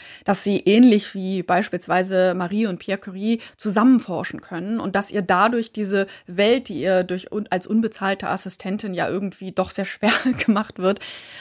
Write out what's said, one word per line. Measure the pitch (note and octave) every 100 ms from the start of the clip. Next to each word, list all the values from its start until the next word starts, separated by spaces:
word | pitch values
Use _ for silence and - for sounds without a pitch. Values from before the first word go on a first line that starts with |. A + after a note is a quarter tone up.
| - - -
dass | G3
sie | - G3
ähnlich | - G#3 B3 G#3 - G3
wie | F#3 F#3+
beispielsweise | E3+ F3+ G#3+ F3+ - F3+ F#3 F#3+ F#3
Marie | F3+ F3 G#3 A3
und | F3+
Pierre | - G3
Curie | G3+ F#3 G#3+ A3+ - -
zusammen | G#3+ F#3+ A#3+ B3
forschen | - E3 - -
können | - F3 F#3 A3+
und | G3 F#3+
dass | G3+
ihr | G#3
dadurch | F3+ F#3 G#3+ A#3+ A3+
diese | - G3+ G3 G3 - -
Welt, | F3 G#3 B3+ C4
die | E3
ihr | D#3+ F#3 F3+
durch | F#3 -
un-, | G#3+ G#3
als | F#3 -
unbezahlte | A3 A3+ - G3 G3 G3
Assistentin | F#3+ F#3+ - F#3+ G3+ G#3+
ja | F3+ D#3
irgendwie | E3+ G3 - F#3+
doch | F#3 F#3
sehr | - F#3+
schwer | - G#3+ - C4
<laughs> | A#3+ -
gemacht | G#3 G#3+ -
wird, | F#3 G3+ - - - -